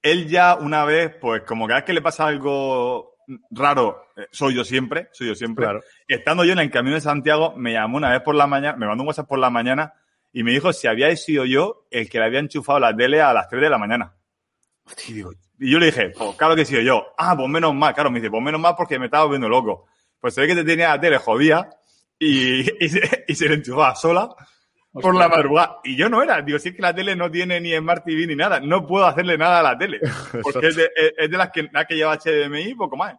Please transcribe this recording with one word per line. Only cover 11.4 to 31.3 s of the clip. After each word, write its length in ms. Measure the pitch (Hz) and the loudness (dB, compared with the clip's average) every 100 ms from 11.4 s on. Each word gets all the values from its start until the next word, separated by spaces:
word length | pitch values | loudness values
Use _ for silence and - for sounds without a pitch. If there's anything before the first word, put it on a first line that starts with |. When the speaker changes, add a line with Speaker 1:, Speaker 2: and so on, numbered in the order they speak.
Speaker 1:
yo 420 | 127 131 190 - _ | 2 0 0 -4 _
el 180 | 123 110 | -8 -4
que 120 | 120 | -2
le 60 | 113 | 0
había 120 | 127 | 0
enchufado 400 | 147 151 139 143 | -4 -8 -2 2
la 160 | 120 | 2
tele 260 | 110 123 151 | 2 2 4
a 120 | 147 | 4
las 160 | 117 95 | 2 -2
tres 140 | 120 | 0
de 80 | 151 | 0
la 80 | 127 | 0
mañana. 360 | 104 120 95 _ _ _ _ _ _ _ _ - - | 0 -4 -6 _ _ _ _ _ _ _ _ -18 -14
Y 60 | |
digo, 180 | 110 92 90 _ _ | -14 -14 -18 _ _
y 120 | 131 | 0
yo 60 | 156 | 4
le 80 | 170 | 4
dije, 240 | 127 95 | 2 -4
"Pues 260 | - 107 98 | -4 -8 0
claro 180 | 156 | 2
que 80 | 160 | 2
he 40 | 143 | 2
sido 160 | 131 | 0
yo". 240 | 120 120 - - | 2 2 0 -4
"Ah, 160 | 170 170 | 0 0
pues 120 | 131 | -2
menos 260 | 160 160 | 0 0
mal". 200 | 139 151 | 2 0
Claro, 160 | 127 147 | 2 -2
me 100 | 120 | -2
dice, 100 | 110 | -4
"Pues 120 | 107 | -4
menos 180 | 135 156 | -4 0
mal 140 | 165 175 | 0 0
porque 220 | 175 131 | -4 -6
me 80 | 123 | -2
estaba 180 | 147 | 2
volviendo 240 | 156 139 113 | 2 0 2
loco". 380 | 123 110 90 _ _ _ _ | 0 0 -6 _ _ _ _
Pues 140 | 123 | -6
se 80 | 123 | 0
ve 40 | 147 | 0
que 80 | |
te 100 | 175 | 0
tenía 260 | 160 165 170 | 0 0 2
la 100 | 143 | 2
tele 180 | 165 135 | 2 2
jodida 520 | - 113 156 156 190 _ _ _ _ _ | 2 2 4 4 0 _ _ _ _ _
y, 420 | 156 135 127 131 | 0 2 2 0
<laughs> 240 | 131 - | -2 -2
y 40 | 170 | -2
se, 360 | 170 170 254 - | 0 0 -2 -4
y 80 | |
se 140 | 156 151 | -2 0
le 80 | 151 | 0
enchufaba 380 | 151 127 139 131 | -2 2 2 2
sola 320 | 160 175 214 - - _ _ _ _ | 0 0 0 -8 -20 _ _ _ _
por 220 | 143 185 | -4 2
Speaker 3:
Ostras. 40 | 185 | 4
Speaker 1:
la 100 | 170 165 | 6 4
madrugada. 400 | 143 151 170 - | 4 4 2 -2
Y 120 | 127 131 | -8 -2
yo 120 | 202 | 2
no 140 | 233 | 2
era. 180 | 285 185 | 2 0
Digo, 160 | 143 147 | 0 -4
"Si 100 | 180 | -4
es 40 | 180 | -2
que 60 | |
la 120 | 185 | -2
tele 220 | 170 196 185 | -2 -4 -2
no 140 | 175 | -4
tiene 300 | 165 180 175 | -4 -2 -4
ni 140 | 170 160 | -2 -4
Smart 280 | 160 170 | 0 -2
T 100 | 170 | -2
V 120 | 156 165 | -4 -2
ni 100 | 143 | -2
nada, 240 | 185 165 | 0 0
no 260 | 139 185 151 | 0 -2 0
puedo 200 | 190 185 | 2 2
hacerle 300 | 147 180 160 | 2 -2 2
nada 220 | 165 175 | 4 4
a 20 | |
la 140 | 151 123 | 4 0
tele". 220 | 196 208 | -4 -4
Speaker 2:
<laughs> 420 | 151 107 - 120 | -6 -6 -10 -8
Speaker 1:
Porque 260 | 113 127 156 | -4 0 0
es 80 | 160 | 2
de, 80 | 165 | 0
es, 180 | 160 160 156 | 2 0 0
es 140 | 156 | -4